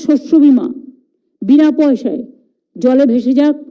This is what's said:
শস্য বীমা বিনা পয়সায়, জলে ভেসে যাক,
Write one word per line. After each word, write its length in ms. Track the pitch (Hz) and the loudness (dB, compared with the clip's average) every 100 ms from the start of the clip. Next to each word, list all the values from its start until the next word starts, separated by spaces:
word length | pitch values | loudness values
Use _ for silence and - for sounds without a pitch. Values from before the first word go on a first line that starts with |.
| - | 0
শস্য 260 | 294 - 320 | -4 0 2
বীমা 240 | 285 247 185 - - - _ _ _ - 202 | 4 2 0 -10 -18 -20 _ _ _ -10 0
বিনা 200 | 294 311 262 | 2 2 2
পয়সায়, 420 | 294 247 233 139 - - _ _ _ 190 | 0 0 -4 -8 -12 -20 _ _ _ -4
জলে 300 | 247 262 277 | 0 2 2
ভেসে 220 | 240 240 269 | 0 -2 0
যাক, 160 | 294 294 - | 0 -2 -8